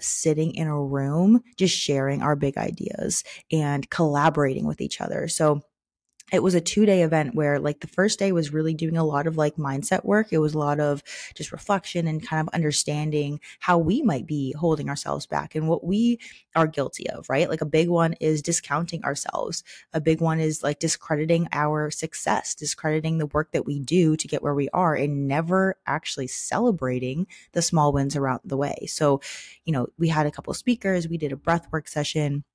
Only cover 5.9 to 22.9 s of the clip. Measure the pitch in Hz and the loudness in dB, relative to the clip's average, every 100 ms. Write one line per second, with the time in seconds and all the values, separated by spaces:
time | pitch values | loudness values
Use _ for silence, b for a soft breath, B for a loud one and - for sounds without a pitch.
5.9 | _ _ _ - 190 180 180 165 - 214 | _ _ _ -2 2 4 2 2 4 4
6.9 | 190 165 160 147 - 147 143 147 147 - | 6 4 2 0 0 2 2 0 -4 -6
7.9 | - 202 - 196 180 151 151 160 160 160 | 0 0 2 2 2 0 0 -2 0 -2
8.9 | 160 160 143 160 160 151 151 143 135 - | 0 2 2 0 0 0 0 -4 -4 -2
9.9 | 190 - 208 220 160 151 147 147 147 147 | -2 2 2 2 2 2 0 0 2 0
10.9 | 143 - B B - 160 160 - 196 - | 0 -6 B B -12 -12 -12 -2 -2 0
11.9 | 175 165 156 - 160 156 - 151 147 - | -4 -2 -2 -4 -2 -2 0 0 0 -2
12.9 | 147 151 151 143 147 B B - 175 165 | -2 -2 -2 -2 -6 B B 2 2 4
13.9 | 226 277 139 - 151 135 147 165 151 143 | 2 2 0 -2 -4 -4 -2 0 0 -2
14.9 | 143 - 143 - 147 147 156 156 170 165 | -6 -4 -6 -4 -6 -4 -4 0 0 0
15.9 | 202 240 233 B B B 160 160 156 131 | 2 2 0 B B B 2 2 2 -4
16.9 | - - - 139 135 170 156 151 156 170 | -4 -8 -8 -2 0 0 -2 0 2 2
17.9 | 170 165 165 156 156 151 165 - 147 165 | 2 2 0 0 0 0 -4 -2 -4 -4
18.9 | 165 - 143 - - - - - B B | -6 -6 -6 -6 -6 -6 -6 -12 B B
19.9 | 160 151 160 165 160 156 156 - 147 160 | -2 2 2 2 2 0 0 -2 -2 -2
20.9 | - - 151 160 170 170 - 151 151 151 | -4 -2 -2 2 2 2 0 0 0 -2
21.9 | - 160 - - - - - 151 - 160 | -4 -8 -6 -2 -2 -2 -8 -6 -4 -2